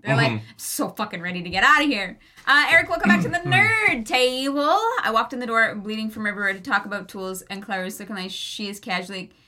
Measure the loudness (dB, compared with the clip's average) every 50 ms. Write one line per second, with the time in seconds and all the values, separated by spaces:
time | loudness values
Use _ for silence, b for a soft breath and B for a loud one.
0 | -4 0 2 2 2 2 0 -2 -6 -10 -14 -14 -10 -8 -6 -4 -4 -6 -4 -6
1 | -8 -6 -6 -8 -8 -6 -6 -6 -6 -4 0 2 4 6 6 6 4 4 2 0
2 | -2 -6 -8 b b b b b b 4 4 4 6 6 4 4 4 2 0 0
3 | 4 4 4 4 4 0 -2 -2 0 2 4 4 6 4 4 2 2 2 2 0
4 | 0 0 2 4 4 4 2 0 -2 -2 0 0 2 2 2 2 2 0 0 0
5 | 0 0 2 0 0 0 -4 -6 -6 -2 0 2 2 2 0 -4 -6 -6 -6 -6
6 | -6 -6 -6 -6 -4 -4 -4 -2 -2 -2 -2 -4 -2 -2 -2 -2 -2 -4 -8 -8
7 | -8 -10 -12 -10 -8 -8 -8 -10 -10 -10 -12 -10 -8 -6 -6 -4 -4 -6 -8 -10
8 | -12 -10 -10 -8 -8 -8 -8 -10 -10 -10 -8 -8 -8 -8 -8 -10 -8 -6 -6 -6
9 | -6 -6 -10 -10 -12 -12 b b b